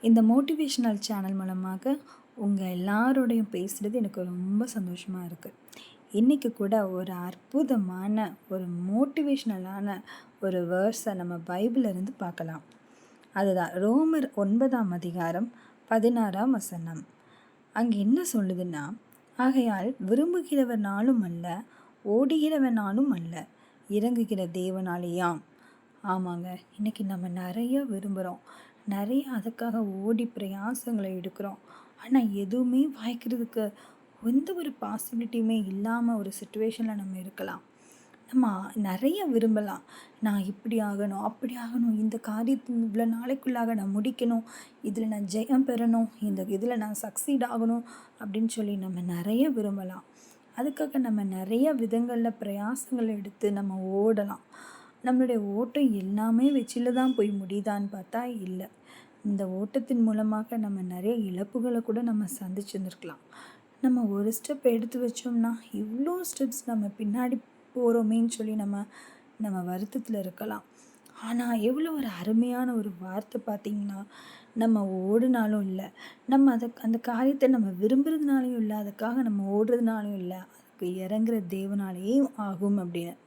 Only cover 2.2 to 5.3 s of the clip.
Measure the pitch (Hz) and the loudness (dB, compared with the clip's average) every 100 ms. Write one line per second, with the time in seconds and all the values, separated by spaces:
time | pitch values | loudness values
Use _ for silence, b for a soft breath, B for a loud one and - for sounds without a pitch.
2.2 | B - 202 196 185 180 185 208 247 262 | B -4 0 0 0 -2 0 2 4 4
3.2 | 247 233 214 185 190 - 208 233 208 196 | 4 2 0 -2 -4 -4 -4 -2 -2 -4
4.2 | 180 180 185 202 240 226 185 175 - 185 | -6 -4 0 0 0 -4 -6 -6 -8 -8
5.2 | 175 | -8